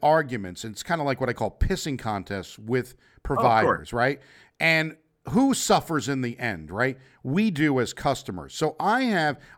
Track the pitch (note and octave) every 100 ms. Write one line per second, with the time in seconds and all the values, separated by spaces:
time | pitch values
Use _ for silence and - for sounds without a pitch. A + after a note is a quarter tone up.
0 | D3+ D#3+ C#3+ A#2+ F#2+ F2+ A2+ G2+ - E3+
1 | C#3+ B2+ B2+ A2+ G#2+ - - F#3 D#3+ B2+
2 | A2+ G#2 F2+ G2 F2 - G#2+ B2+ - -
3 | _ _ - D3 E3 A2 G#2+ - - A#2
4 | B2+ C#3+ - - _ - D#3+ D#3+ D#3 -
5 | _ _ - F3 C4+ - - F#3 - D#3
6 | A#2+ C3+ B2 A#2+ A#2+ F2 D#2 G2 C3 -
7 | - _ B2+ E3+ A3 D3 D3+ C3 A2 -
8 | C#3+ B2+ - F2+ C#2 - D#3 - F3 A#3+
9 | B3+ F#3 D3+ C3+ -